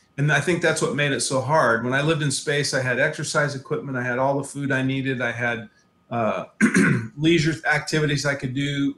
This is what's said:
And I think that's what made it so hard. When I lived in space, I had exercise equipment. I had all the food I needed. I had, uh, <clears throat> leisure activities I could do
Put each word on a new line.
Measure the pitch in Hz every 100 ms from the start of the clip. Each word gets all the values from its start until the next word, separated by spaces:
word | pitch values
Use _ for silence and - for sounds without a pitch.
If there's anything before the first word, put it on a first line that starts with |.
| _ -
And | 147
I | 143
think | 143 170
that's | 170 156
what | 160 143
made | 143
it | 123
so | - 135
hard. | 123 160 127 113
When | 123
I | 135
lived | 147 160
in | 147
space, | - - 143 139
I | 135
had | 127 123
exercise | 151 151 147 156 143 127
equipment. | - 143 143 127
I |
had | 123 123
all | 135 139
the |
food | 135 139 139
I | 135
needed. | 131 135 131 127
I | 120
had, | 113 120 113 107 _ _ _ _
uh, | 107 107 95 - -
<clears throat> | 220 180 180 127 113 147
leisure | 160 170 151 147 143
activities | 147 - 156 151 143 143
I | 135
could | 135 127
do | 143 143 139